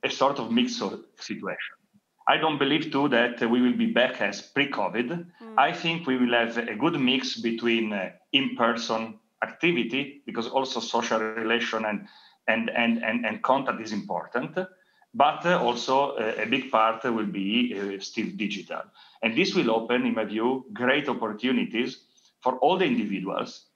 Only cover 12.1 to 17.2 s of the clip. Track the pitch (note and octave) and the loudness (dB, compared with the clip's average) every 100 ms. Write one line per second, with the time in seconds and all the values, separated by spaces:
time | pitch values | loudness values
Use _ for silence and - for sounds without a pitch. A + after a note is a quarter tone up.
12.1 | - - _ - A2+ A#2 - A#2 A#2 A#2 | -20 -20 _ -2 0 0 0 2 2 0
13.1 | A2+ A2+ G#2+ - C3 B2+ G#2 A2 G#2+ E2+ | -2 -2 -4 2 2 2 -4 -4 -6 -4
14.1 | F2+ D#2 A#2+ D3+ F#3 F#3 - _ _ _ | -8 -4 -6 -4 -6 -8 -10 _ _ _
15.1 | A2+ C#3+ D3+ E3+ F3 A#2+ A#2+ A#2+ C3 C#3 | 4 4 4 2 2 2 0 2 2 2
16.1 | G#2+ A2 G#2 G#2+ B2+ - A2+ A2 A2 B2+ | 0 -2 -2 0 0 2 4 4 2 -2
17.1 | A2+ | 0